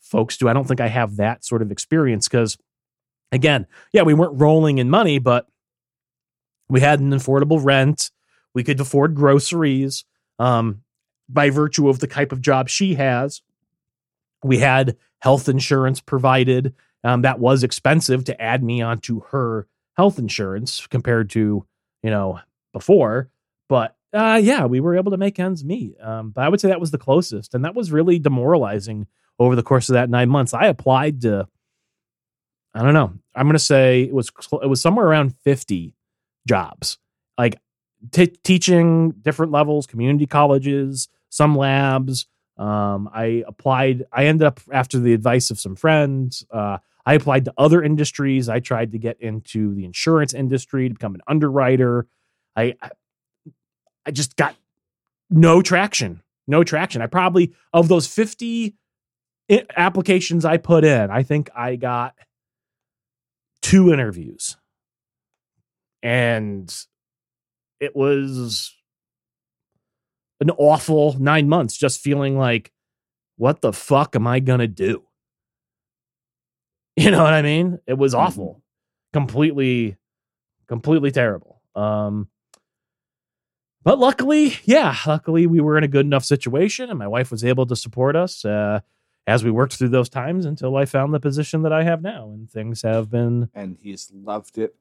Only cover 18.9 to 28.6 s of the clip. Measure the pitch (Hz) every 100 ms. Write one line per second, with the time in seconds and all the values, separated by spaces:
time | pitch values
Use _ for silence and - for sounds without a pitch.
18.9 | 117 - 113 - 139 120 113 98 _ _
19.9 | - 196 196 110 - 98 98 123 - -
20.9 | 127 120 117 107 113 107 104 - _ _
21.9 | _ 110 104 98 87 - _ _ 113 -
22.9 | 196 120 117 135 _ _ _ _ 131 113
23.9 | - _ 208 220 220 208 277 127 127 160
24.9 | 175 190 185 202 202 185 180 139 220 113
25.9 | - 110 110 110 104 139 196 190 180 170
26.9 | 143 - 135 - 104 104 123 143 220 196
27.9 | 151 170 175 147 127 127 170